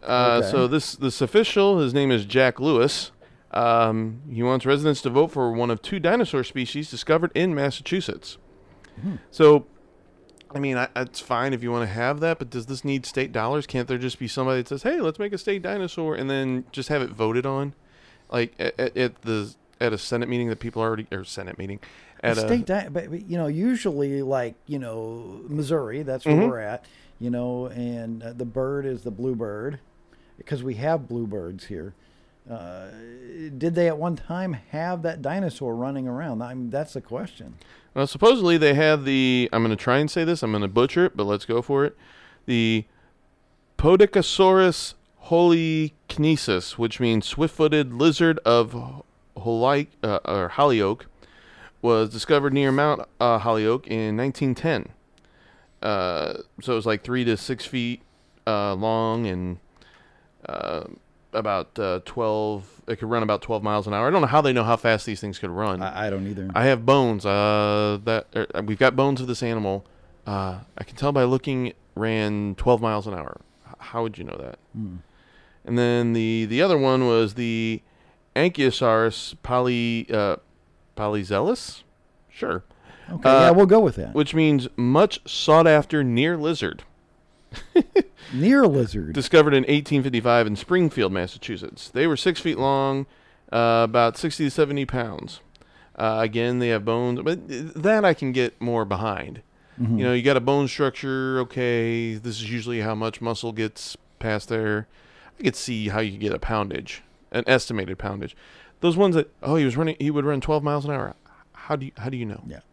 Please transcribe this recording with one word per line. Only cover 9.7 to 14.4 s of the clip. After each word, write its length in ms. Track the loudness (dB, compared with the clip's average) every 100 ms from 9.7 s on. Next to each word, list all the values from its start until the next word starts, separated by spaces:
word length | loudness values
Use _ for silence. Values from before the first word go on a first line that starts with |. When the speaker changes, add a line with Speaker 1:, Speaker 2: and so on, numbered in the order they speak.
| _ _ _ _ _ _ _ -14
Speaker 1:
I 40 | -6
mean, 180 | -4 -2
I, 120 | -4 -4
it's 240 | -8 -10
fine 320 | -4 -2 -2
if 80 | -4
you 80 | -4
wanna 160 | -4 -4
have 340 | -2 -4 -2
that, 180 | -4 -4
but 120 | -6
does 160 | -10 -10
this 180 | -8
need 220 | -4 -4 -4
state 260 | -4 -4
dollars? 340 | -2 -2 -4 -4
Can't 200 | -6 -4
there 80 | -4
just 200 | -4 -8
be 100 | -8
somebody 320 | -4